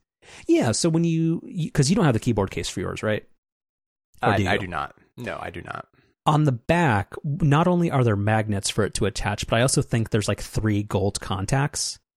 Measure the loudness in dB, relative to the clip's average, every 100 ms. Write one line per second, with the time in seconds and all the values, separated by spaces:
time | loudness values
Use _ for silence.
0 | _ _ -20 -10 0 2 2 2 2 2
1 | 2 2 0 0 -6 -6 -2 2 4 4
2 | 4 2 0 0 0 -4 -6 -6 -6 -4
3 | -2 -4 -6 _ _ _ _ _ _ _
4 | _ -2 0 2 2 -2 -2 -6 -8 -12
5 | _ -12 -10 -10 -10 -12 -12 -14 -14 _
6 | _ _ 2 4 2 0 0 2 4 2
7 | -2 -8 -6 0 4 4 4 2 2 2
8 | 2 2 2 0 0 -4 -2 -2 -2 0
9 | -2 -2 -4 -4 -2 0 2 0 0 -2
10 | 0 0 0 -4 -4 -2 0 0 0 -2
11 | -2 -4 -6 -6 -2 -2 -2 -4 -8 -10
12 | _